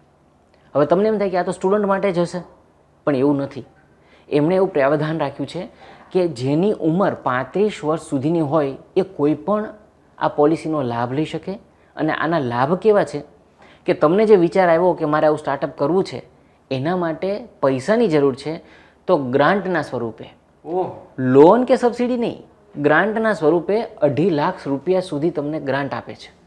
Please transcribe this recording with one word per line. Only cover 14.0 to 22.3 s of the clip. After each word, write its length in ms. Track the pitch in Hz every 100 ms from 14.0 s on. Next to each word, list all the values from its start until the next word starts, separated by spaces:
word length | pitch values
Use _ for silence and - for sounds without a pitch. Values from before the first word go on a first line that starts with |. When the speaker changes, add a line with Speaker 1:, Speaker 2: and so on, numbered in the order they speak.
| 156 190 214
Speaker 1:
જે 100 | 196
વિચાર 340 | 170 196 180
આવ્યો 240 | 165 180
કે 120 | 151 151
મારે 220 | 151 151
આવું 120 | 151
સ્ટાર્ટઅપ 380 | 143 139 151 -
કરવું 260 | 175 185
છે 180 | - - - _ _ _ -
એના 260 | 131 156 185
માટે 480 | 165 151 190 208 240 -
પૈસાની 440 | 139 131 156 226 220
જરૂર 280 | 151 139 123
છે 260 | 151 165 - - - _ -
તો 100 | 160
ગ્રાન્ટના 640 | 127 135 147 202 185 170
સ્વરૂપે. 440 | 135 123 117 110 127 - _ _ 151
Speaker 2:
ઓહ. 260 | 180 - - - -
Speaker 1:
લોન 440 | 127 135 160 233
કે 120 | 254 247
સબસિડી 420 | 247 233 240 247
નહીં, 260 | 214